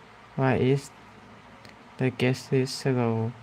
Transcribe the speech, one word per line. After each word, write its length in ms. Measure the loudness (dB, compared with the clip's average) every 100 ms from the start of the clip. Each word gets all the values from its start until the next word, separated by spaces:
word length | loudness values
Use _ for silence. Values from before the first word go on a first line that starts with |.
| -20 -20 -12 0
Why 200 | 2 2
is 340 | 2 2 -2 -20 -20 -20 -20 -20 -20 -20 -20 -20 -20 -2
the 100 | -2
guest 420 | 2 0 0 0
list 280 | 0 0 -4
slow? 520 | -2 0 0 0 -2 -6